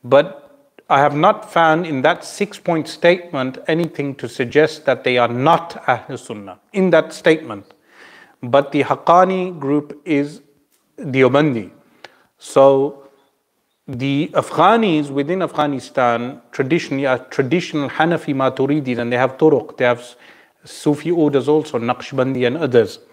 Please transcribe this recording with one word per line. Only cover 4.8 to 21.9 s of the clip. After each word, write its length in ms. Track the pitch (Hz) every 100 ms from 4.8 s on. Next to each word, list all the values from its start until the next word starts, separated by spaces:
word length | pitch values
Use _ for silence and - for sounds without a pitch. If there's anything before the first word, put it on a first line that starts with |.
| -
that 180 | 123
they 140 | 131 123
are 100 | 120
not 560 | 120 139 170 - - -
Ahl 280 | 123 - 131
Sunnah 440 | - 107 98 90 _
in 180 | 202 190
that 200 | 165 -
statement. 640 | - 175 160 151 104 - _ _ _ - - - _
But 280 | 123 139 143
the 120 | 151
Haqqani 760 | 131 135 - 170 185 185 180 170
group 400 | 135 147 147 143 165
is 360 | 147 143 160 _ _ _ _ _ -
Deobandi. 720 | 196 131 127 139 156 117 90 - _ _ - _ _ _
So 680 | - - 135 135 143 - - _ _ _ _ _ _ _ -
the 420 | 120 135 139 160
Afghanis 760 | 156 - - 175 233 220 151 143
within 320 | 135 143 185
Afghanistan 1000 | 165 - 147 135 - - 123 117 120 139 _
traditionally 560 | - 135 165 - 139 139
are 100 | 123
traditional 720 | - - 131 170 170 151 135
Hanafi 460 | - 165 165 156 135
Maturidis, 640 | 131 131 135 151 131 120
and 120 | 117
they 60 | 123
have 200 | 131 -
turuq, 400 | 156 139 - -
they 80 | 123
have 200 | 120 - - - - _ _ -
Sufi 440 | - 156 147 160
orders 380 | 170 151 139 123
also, 320 | 151 147 123
Naqshbandi 680 | 117